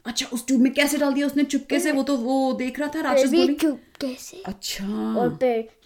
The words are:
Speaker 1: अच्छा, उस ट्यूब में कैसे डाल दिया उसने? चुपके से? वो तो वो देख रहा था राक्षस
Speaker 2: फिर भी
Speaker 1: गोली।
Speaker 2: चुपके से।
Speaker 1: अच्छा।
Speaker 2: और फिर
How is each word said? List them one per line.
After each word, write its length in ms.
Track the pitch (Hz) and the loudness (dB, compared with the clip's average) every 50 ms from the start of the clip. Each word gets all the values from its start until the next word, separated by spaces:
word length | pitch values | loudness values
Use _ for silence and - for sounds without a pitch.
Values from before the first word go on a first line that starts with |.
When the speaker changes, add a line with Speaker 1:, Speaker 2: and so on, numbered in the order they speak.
| _ | _
Speaker 1:
अच्छा, 200 | 233 233 - 269 - - | -8 -6 -6 -6 -6 -6
उस 140 | 233 - | -8 -2
ट्यूब 140 | - 269 240 | 0 2 4
में 120 | 247 269 - | 4 4 4
कैसे 260 | 277 294 285 285 285 | 2 2 2 2 2
डाल 140 | 285 277 269 | 0 0 2
दिया 140 | 285 285 | 0 0
उसने? 180 | 285 - 285 294 | 0 2 0 0
चुपके 360 | 277 - 269 - - - 285 | 2 0 -2 -2 0 -2 0
से? 120 | 339 320 294 | 0 2 0
वो 100 | 269 269 | 0 0
तो 140 | 277 285 | 0 0
वो 360 | 254 220 247 262 269 269 262 254 | 0 0 0 0 2 2 0 0
देख 280 | 202 254 254 254 - | -2 -4 -6 -4 -4
रहा 80 | 294 285 | -6 -4
था 120 | 294 311 | -4 -4
राक्षस 220 | - 269 285 269 269 | -2 2 4 4 4
Speaker 2:
फिर 80 | 269 | 6
भी 120 | 277 339 349 | 6 4 4
Speaker 1:
गोली। 120 | 311 285 | 4 4
Speaker 2:
चुपके 600 | 285 320 311 269 240 - - - - - 262 254 262 | 2 2 0 0 -2 -8 -18 -12 -8 -8 -8 -8 -10
से। 240 | - - - 370 381 | -14 -18 -18 -14 -12
Speaker 1:
अच्छा। 720 | - 196 - - - - - 196 196 208 214 214 220 220 226 | -12 -12 -10 -10 -10 -8 -6 -6 -6 -4 -4 -2 -2 0 0
Speaker 2:
और 160 | 240 240 247 - | 0 0 0 0
फिर 280 | 262 254 240 226 226 220 - _ _ | 0 0 0 0 -4 -6 -12 _ _